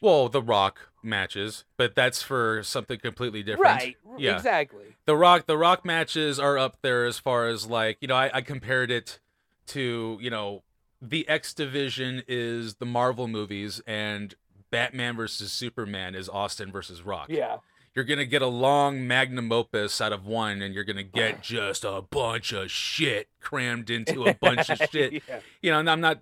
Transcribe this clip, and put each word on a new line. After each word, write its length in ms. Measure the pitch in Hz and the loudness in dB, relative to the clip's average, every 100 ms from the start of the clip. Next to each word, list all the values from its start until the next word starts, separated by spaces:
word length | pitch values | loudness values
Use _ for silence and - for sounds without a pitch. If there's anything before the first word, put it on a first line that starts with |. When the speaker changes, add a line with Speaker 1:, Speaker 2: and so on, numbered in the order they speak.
Speaker 1:
Well, 280 | 208 156 123 | 8 8 8
The 140 | 135 | 4
Rock 480 | 117 104 95 - - _ | 4 4 4 0 -12 _
matches, 640 | 113 104 95 101 107 - - - | -4 -2 -2 -4 -6 -8 -10 -2
but 180 | 120 | 0
that's 280 | - 127 - | 4 2 0
for 400 | - 131 113 110 | -2 0 2 0
something 340 | 101 - 104 120 | -2 -6 -6 -6
completely 460 | 117 - 123 107 | -8 -6 -6 -4
different. 260 | 101 104 370 147 | -4 4 6 4
Speaker 2:
Right, 200 | 127 - | 0 -8
r-, 120 | 202 254 | -18 -2
Speaker 1:
Yeah. 160 | 131 | 0
Speaker 2:
exactly. 600 | 92 233 180 143 104 104 - | 2 2 2 0 -8 -20 -6
Speaker 1:
The 100 | - 151 | 2 6
Rock, 300 | 175 175 - | 8 8 4
The 100 | 156 | 4
Rock 280 | 170 185 | 4 4
matches 560 | 180 165 156 160 151 139 | 2 -2 0 0 0 2
are 180 | 143 139 | 2 2
up 200 | 131 - | 0 0
there 220 | 135 123 | 0 2
as 160 | 120 117 | 0 -2
far 260 | - 123 117 | 0 2 2
as, 200 | 113 110 | -2 -2
like, 300 | 117 110 113 | 0 0 -2
you 80 | 123 | 0
know, 80 | 127 | 2
I, 220 | 131 131 | 2 0
I 20 | |
compared 500 | 127 135 107 131 123 | -4 -8 -2 0 0
it 300 | 120 - - _ _ _ _ - | -2 -4 -14 _ _ _ _ -12
to, 520 | 139 127 117 113 107 | -6 -4 -4 -6 -6
you 100 | 123 | -6
know, 340 | 113 104 101 - _ _ _ | -6 -6 -8 -14 _ _ _
the 280 | 120 160 147 | -6 -4 0
X 260 | 156 - | -2 -2
Division 680 | - 143 139 139 127 127 127 120 | -6 -4 -2 -2 -2 -4 -6 -4
is 480 | 123 117 117 113 104 | -4 -2 -4 -6 -8
the 100 | 123 | -4
Marvel 420 | 120 127 120 120 | 2 2 0 -4
movies 520 | 110 104 101 104 95 - | -4 -4 -6 -8 -8 -6
and 480 | 107 107 104 101 - _ _ _ | -4 -4 -6 -8 -14 _ _ _
Batman 420 | 120 123 127 120 | -2 -2 -2 -4
versus 380 | 117 110 - 104 | -4 -6 -6 -8
Superman 640 | - 123 - 104 101 92 92 | -6 -6 -6 -6 -6 -8 -8
is 120 | 92 | -6
Austin 440 | 98 101 - 98 | -4 -4 -4 -10
versus 300 | 98 92 87 | -10 -12 -12
Rock. 240 | 90 90 71 | -8 -8 -4
Speaker 2:
Yeah. 300 | 156 120 - - _ _ | -4 -4 -6 -12 _ _
Speaker 1:
You're 100 | - | -6
gonna 200 | 123 147 | -2 -2
get 180 | 135 139 | 0 0
a 60 | 131 | 0
long 580 | 120 131 143 143 135 123 | 2 4 4 4 0 0
magnum 460 | 127 131 127 117 | 0 0 -2 0
opus 480 | 113 117 110 104 - | 0 0 -2 -2 -2
out 120 | 107 | -2
of 140 | 104 95 | -4 -4
one, 340 | 113 107 98 | -4 -2 -4
and 140 | 98 | -6
you're 80 | 95 | -6
gonna 220 | 101 98 | -6 -8
get 360 | 98 120 110 - | -6 -2 0 -2
Speaker 2:
<sighs> 0 | |
Speaker 1:
just 420 | - 113 101 98 | -6 -4 -2 -2
a 180 | 104 98 | -4 -6
bunch 500 | 90 143 117 113 - | -4 -2 0 -2 -4
of 160 | 104 95 | -6 -4
shit 600 | - - - 147 104 - _ | -4 -4 0 0 0 -4 _
crammed 500 | - 143 123 120 110 | -6 -4 -2 -4 -4
into 340 | 117 113 139 | -4 -2 0
a 100 | 127 | 0
bunch 360 | - - 123 160 | 4 4 4 2
of 80 | 151 | 2
Speaker 2:
<laughs> 120 | 151 | 0
Speaker 1:
shit. 320 | 156 131 151 - | 2 0 -2 -10
Speaker 2:
Yeah. 100 | 120 - - | -12 -14 -4
Speaker 1:
You 80 | 180 | 2
know, 80 | 156 | 2
and 100 | 160 | 4
I'm 120 | 160 | 2
not, 180 | 165 156 | 2 0